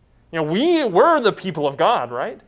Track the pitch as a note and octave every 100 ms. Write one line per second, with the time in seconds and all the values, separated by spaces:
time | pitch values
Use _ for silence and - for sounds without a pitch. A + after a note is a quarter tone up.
0 | _ _ _ E3 D3+ F#3 D#4+ E4 C4+ F3
1 | D#4 D#4 A3 - F#3 D#3+ D3 C#3 F3 A3+
2 | A#2+ A#2+ F3+ -